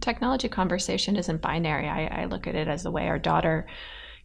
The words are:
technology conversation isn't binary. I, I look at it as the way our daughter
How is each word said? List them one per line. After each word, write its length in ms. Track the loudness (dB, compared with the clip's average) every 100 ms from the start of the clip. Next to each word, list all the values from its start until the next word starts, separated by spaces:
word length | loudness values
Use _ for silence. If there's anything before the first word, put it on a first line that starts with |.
technology 480 | -2 0 2 2 0
conversation 680 | 0 2 2 0 0 2 2
isn't 260 | 2 0
binary. 440 | 0 0 2 0 0
I, 360 | -2 -2 -2
I 20 |
look 220 | -2 -4 -2
at 80 |
it 140 | -2 0
as 140 | -2
the 80 | -2
way 180 | 0 0
our 100 | 0
daughter 480 | 2 2 4 2 0 -10 -14 -14 -16 -16